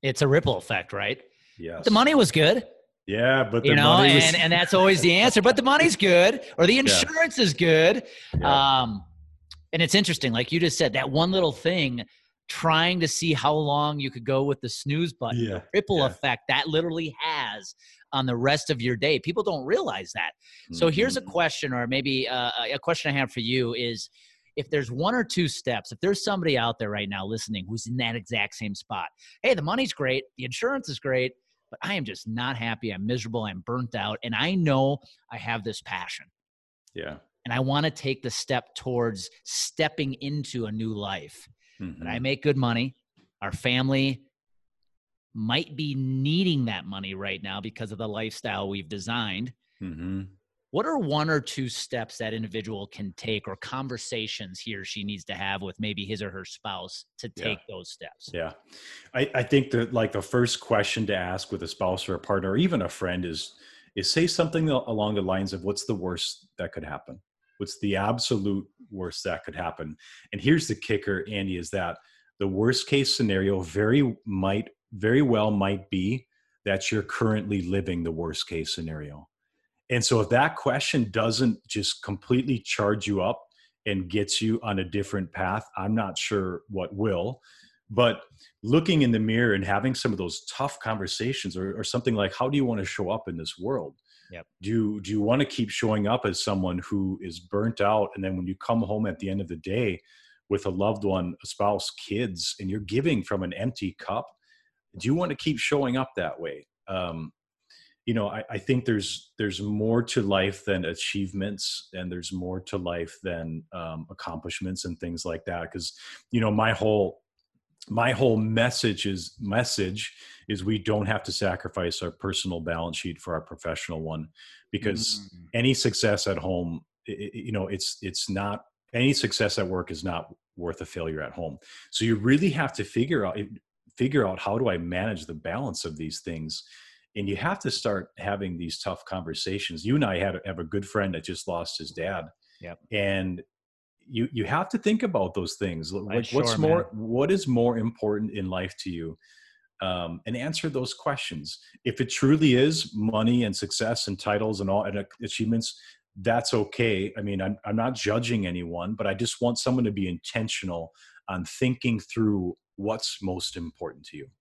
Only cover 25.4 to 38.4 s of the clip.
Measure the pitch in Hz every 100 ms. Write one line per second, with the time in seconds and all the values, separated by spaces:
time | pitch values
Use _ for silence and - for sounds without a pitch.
25.4 | 165 - - 113 - 113 185 196 - 196
26.4 | 165 131 117 117 107 104 101 98 98 110
27.4 | - 107 92 110 110 123 117 117 92 117
28.4 | 101 - 107 101 - 104 82 _ - -
29.4 | 247 214 151 226 262 - 135 131 - -
30.4 | 127 120 240 277 - 135 139 127 127 -
31.4 | _ _ _ - 175 196 117 92 110 113
32.4 | 123 127 117 113 113 95 104 123 113 113
33.4 | 107 92 87 123 120 113 101 107 120 110
34.4 | 151 190 160 135 135 143 - _ _ 113
35.4 | 117 117 104 104 - 92 90 - - _
36.4 | _ _ _ _ _ 85 78 76 _ _
37.4 | 123 120 131 139 156 147 139 135 123 -